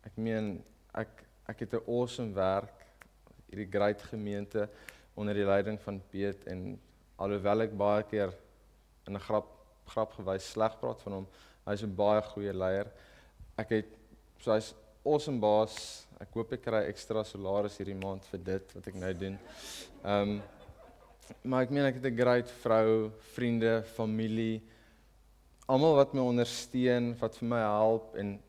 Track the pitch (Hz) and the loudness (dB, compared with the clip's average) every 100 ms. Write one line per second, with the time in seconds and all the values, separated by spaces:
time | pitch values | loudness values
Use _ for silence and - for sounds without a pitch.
0 | - - 113 110 107 101 - _ _ - | -14 -6 -2 -2 -2 -6 -12 _ _ -8
1 | 110 - - _ - 110 117 117 - 120 | -8 -10 -20 _ -14 -10 -6 -6 -2 -2
2 | 123 - 113 98 95 98 101 - - _ | -2 -4 -6 0 0 0 -4 -16 -20 _
3 | - _ - - - 92 98 101 101 104 | -20 _ -20 -20 -14 -10 -4 2 2 0
4 | - 110 104 101 101 110 104 - - - | -6 -8 -6 -6 -4 -4 -4 -8 -20 -20
5 | - - 104 101 98 98 101 104 - 98 | -20 -6 -2 0 4 4 2 -4 -8 -10
6 | 92 95 101 95 - 92 95 98 _ _ | -10 -6 -4 -6 -10 -8 -8 -12 _ _
7 | _ - 98 101 98 107 113 101 101 104 | _ -6 -4 0 2 2 0 0 2 2
8 | 107 107 98 90 - _ _ _ _ _ | 0 -2 -2 -4 -20 _ _ _ _ _
9 | - 98 - 107 - - - _ - - | -10 -10 -2 -2 -2 -18 -20 _ -8 -4
10 | 110 - 95 95 - - 110 - 123 113 | -4 -4 -4 -4 -4 0 0 0 -6 -6
11 | - 98 95 - - _ - 101 107 92 | -8 -8 -10 -16 -20 _ -6 -4 -4 0
12 | 104 107 107 - 101 95 92 95 104 - | 4 4 2 -6 -6 -2 0 0 -4 -12
13 | - - - _ - - 110 110 107 - | -20 -20 -20 _ -14 -8 0 0 -2 -14
14 | - - _ _ - 110 110 - - - | -20 -20 _ _ 0 2 0 -16 -20 -8
15 | - 151 147 127 107 107 110 - - - | 0 0 0 0 4 4 4 -2 -14 -16
16 | - - 101 113 113 127 - 110 101 104 | -20 -18 -8 -6 -4 -6 -2 0 0 -6
17 | - 110 107 101 95 101 104 - 98 98 | -4 -4 -4 -6 -2 0 -2 -4 -8 -6
18 | 95 95 - 98 90 95 - 92 92 95 | -6 -8 -10 -10 -4 -6 -6 -16 -14 -8
19 | 92 87 95 98 - - - - - - | -6 -4 -6 -8 -14 -18 -16 -16 -16 -12
20 | 98 101 101 104 101 - - - - - | 0 0 2 -2 -8 -18 -20 -20 -20 -20
21 | - - - - 131 131 127 143 139 127 | -20 -20 -20 -12 -2 0 2 2 0 0
22 | 131 117 123 123 120 - - 110 110 110 | -4 2 4 4 0 -6 4 6 6 4
23 | 107 107 - - 123 117 113 113 113 - | 2 -6 -14 -4 0 2 2 2 -2 -4
24 | 110 110 110 110 113 110 - - - _ | -2 0 -2 0 -2 -4 -8 -20 -20 _
25 | _ _ _ _ _ _ - 131 160 147 | _ _ _ _ _ _ 2 4 8 8
26 | 139 135 127 120 117 - - 127 127 123 | 6 4 2 2 2 -2 -4 2 4 4
27 | 120 117 113 - 117 120 107 104 110 113 | 2 -2 -4 -4 -2 0 2 4 4 4
28 | 110 - 101 101 | 0 -6 -4 -6